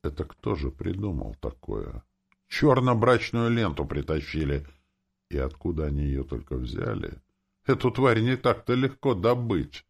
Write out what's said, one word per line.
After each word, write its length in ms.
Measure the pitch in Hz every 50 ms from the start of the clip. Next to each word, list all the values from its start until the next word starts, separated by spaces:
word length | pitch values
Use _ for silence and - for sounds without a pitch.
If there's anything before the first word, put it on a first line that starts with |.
| -
Это 200 | 76 71 - 78
кто 320 | 71 - _ - - 107
же 160 | 78 71 65
придумал 640 | - - - - 90 95 101 104 87 71 - 53 53 -
такое? 600 | - 55 53 _ - - 53 52 50 - 50 - - _ _ _ _ _ _ _ _ _
Чёрно-брачную 1000 | - - - 151 127 131 127 127 123 113 104 127 123 113 - - - 117 117 117
ленту 360 | 117 117 113 92 76 - 71
притащили. 800 | 71 69 73 71 - 80 78 71 - - 80 78 69 71 67 71 - - _ _ _ _ _ _ _ _ _ _ _
И 80 | - 71
откуда 480 | 65 67 - - - 90 85 76 78
они 180 | 76 71 71 73
её 200 | 71 67 67 67
только 320 | - 67 58 - _ -
взяли? 640 | 62 64 62 67 - - - 55 50 50 50 - - _ _ _ _ _ _ _ _ _
Эту 260 | - 135 - - 127
тварь 300 | 117 - 131 131 117 110
не 160 | 110 123 131 120
так-то 360 | - 127 113 - - - 123
легко 420 | 127 131 131 - _ - 135 123
добыть. 680 | 92 87 113 123 120 120 113 104 85 67 - - - _ _